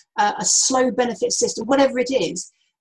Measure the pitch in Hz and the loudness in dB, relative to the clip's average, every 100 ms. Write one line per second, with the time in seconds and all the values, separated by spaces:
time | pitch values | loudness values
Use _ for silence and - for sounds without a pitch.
0 | _ - 208 - 208 - - 262 254 220 | _ -2 0 0 0 0 2 2 2 0
1 | 240 226 240 - 226 - 220 269 269 247 | -2 -2 -4 0 -2 -2 0 2 4 2
2 | 247 262 170 180 - _ _ _ | -2 -2 -2 -4 -12 _ _ _